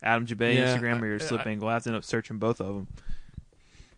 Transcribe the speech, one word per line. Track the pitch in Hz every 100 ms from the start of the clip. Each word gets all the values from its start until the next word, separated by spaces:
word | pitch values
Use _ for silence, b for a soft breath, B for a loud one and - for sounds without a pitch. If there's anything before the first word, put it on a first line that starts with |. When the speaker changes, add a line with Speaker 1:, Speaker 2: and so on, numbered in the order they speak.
Speaker 1:
Adam | 110 117 117
Jabay | 110 117 123
Speaker 2:
Yeah, | 127 123
Speaker 1:
Instagram | 120 117
or | 110
your | 107
Speaker 2:
I, | 156
Speaker 1:
Slip | 117 113
Speaker 2:
I |
Speaker 1:
and | 107
Go. | 107
I |
have | 117 120
to |
end | 110
up |
searching | - 117 - 110
both | 110 117
of | 95
'em. | 101 92 - B B B B - - b b b